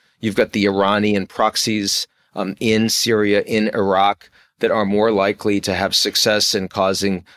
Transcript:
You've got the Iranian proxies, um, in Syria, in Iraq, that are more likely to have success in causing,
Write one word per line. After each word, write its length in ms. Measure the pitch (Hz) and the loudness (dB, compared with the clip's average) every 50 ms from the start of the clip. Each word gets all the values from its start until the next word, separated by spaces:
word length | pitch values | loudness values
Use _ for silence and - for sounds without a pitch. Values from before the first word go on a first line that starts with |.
| _ _ _ _ | _ _ _ _
You've 140 | - 110 98 | -6 -4 0
got 160 | - 110 - | 0 0 0
the 140 | - 107 98 | 0 0 0
Iranian 600 | 101 98 98 98 98 104 104 104 107 104 98 92 | 0 2 2 2 2 2 2 2 0 0 -2 -2
proxies, 800 | - - - 110 110 - - - 117 107 107 101 101 - - - - _ _ _ _ - | -4 -2 0 0 0 0 -2 -4 -2 -2 -2 -2 -2 -4 -4 -6 -8 _ _ _ _ -8
um, 200 | 98 95 92 95 - | -8 -6 -6 -6 -4
in 300 | 120 113 110 107 113 110 | 0 0 2 2 2 0
Syria, 520 | - - - 120 113 107 104 101 101 101 98 | -2 -2 0 0 0 2 2 2 2 0 0
in 220 | - 117 107 107 110 | 0 -2 -2 -2 -2
Iraq, 600 | - 110 98 98 95 95 98 101 101 - - - _ _ _ _ _ - | -2 -2 0 0 2 2 2 2 0 -2 -8 -20 _ _ _ _ _ -2
that 120 | - 113 | -2 0
are 140 | 87 110 104 | 0 0 0
more 260 | 98 101 104 107 117 | 0 2 2 2 2
likely 480 | 110 98 95 101 104 - - 110 101 98 | 2 2 2 0 0 -2 -2 -2 -2 0
to 160 | - 104 92 | -2 -2 -2
have 220 | 87 95 92 - | -2 -2 0 0
success 580 | - - 104 - - - 113 107 107 104 - - | 0 -2 0 0 0 0 2 2 2 0 0 -2
in 140 | 104 95 90 | -2 -4 -4
causing, 560 | - 104 95 95 98 92 98 101 95 87 85 - - | -2 0 0 0 0 0 -2 -2 -2 -4 -6 -12 -20